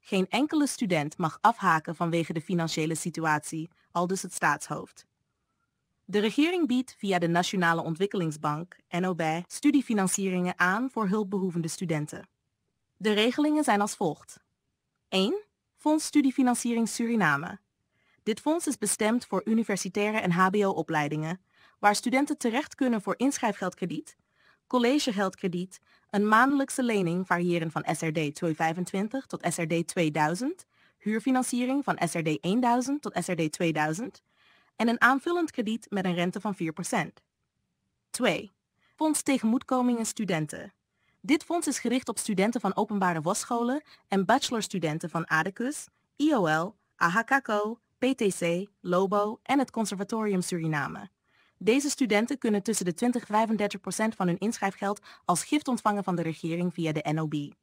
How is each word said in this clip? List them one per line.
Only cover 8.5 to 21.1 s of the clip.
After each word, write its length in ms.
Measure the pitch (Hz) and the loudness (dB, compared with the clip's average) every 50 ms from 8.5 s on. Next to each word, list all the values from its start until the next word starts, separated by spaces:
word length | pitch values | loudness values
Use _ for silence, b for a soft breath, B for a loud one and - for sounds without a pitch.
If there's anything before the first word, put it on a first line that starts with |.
| 147 151 170 - - _ _ _ | -2 -4 -6 -12 -16 _ _ _
N 160 | - 175 180 | -4 -2 0
O 100 | 185 185 | 0 0
B, 80 | 160 165 156 156 170 175 | 0 0 0 0 -2 -4
studiefinancieringen 1120 | _ - - - 294 294 285 247 - 233 208 190 185 - - 196 190 185 180 180 180 180 - | _ -12 2 2 4 4 4 2 4 2 2 2 2 0 0 0 0 0 0 0 0 0 2
aan 320 | 175 180 185 214 254 269 | 2 2 2 2 -2 -2
voor 180 | - 233 220 185 | -2 -2 0 2
hulpbehoevende 600 | 190 220 214 185 202 196 185 190 165 175 160 160 | 2 0 0 0 -2 -2 -2 0 -2 -2 -4 -4
studenten. 600 | - - 190 165 165 151 151 147 - - - _ _ _ _ _ _ _ _ _ _ _ _ _ _ | -4 -6 -4 -2 -2 -2 -2 -4 -8 -16 -16 _ _ _ _ _ _ _ _ _ _ _ _ _ _
De 160 | _ 180 214 214 | _ 0 0 2
regelingen 520 | 202 214 240 240 - 294 302 302 302 294 | 4 4 2 4 2 2 2 4 2 4
zijn 160 | 277 214 202 | 4 4 2
als 140 | 202 208 - | 2 -2 -2
volgt. 500 | - 208 160 147 - - - - - _ _ _ _ _ _ _ _ _ _ _ _ _ _ | -2 -2 -2 -2 -4 -12 -20 -20 -20 _ _ _ _ _ _ _ _ _ _ _ _ _ _
Eén, 340 | - 190 190 214 349 415 427 _ _ _ _ _ _ | 0 2 2 2 0 -2 -6 _ _ _ _ _ _
Fonds 280 | _ - 302 302 311 - | _ 0 2 2 2 0
Studiefinanciering 840 | - - 294 262 269 254 - 262 247 240 240 - 233 233 226 226 208 | 2 2 4 4 4 2 4 2 2 2 0 0 -2 0 0 0 -2
Suriname. 680 | - - 233 226 233 226 190 156 143 139 156 - 196 - _ _ _ _ _ _ _ _ _ _ _ _ _ | 0 -2 -2 0 2 4 4 4 2 2 -2 -8 -12 -16 _ _ _ _ _ _ _ _ _ _ _ _ _
Dit 180 | - 220 - | -4 -4 -2
fonds 260 | - 294 311 339 - | 0 0 0 0 0
is 120 | 320 247 - | -4 -4 -4
bestemd 480 | 220 196 - - 220 214 226 247 - | -2 -4 -2 0 2 2 2 0 -2
voor 160 | - - 190 - | -2 -4 -2 0
universitaire 720 | - 226 226 220 - 208 185 - 196 - 208 202 208 214 214 | 2 0 0 2 0 -2 -4 -4 -4 -2 -2 -2 0 0 0
en 120 | - 180 | 0 2
H 180 | 170 175 185 190 | 2 4 4 4
B 60 | 185 | 4
O-opleidingen, 840 | 214 202 196 190 - 160 - 160 151 147 143 | 2 2 2 0 -2 -4 -2 0 0 0 0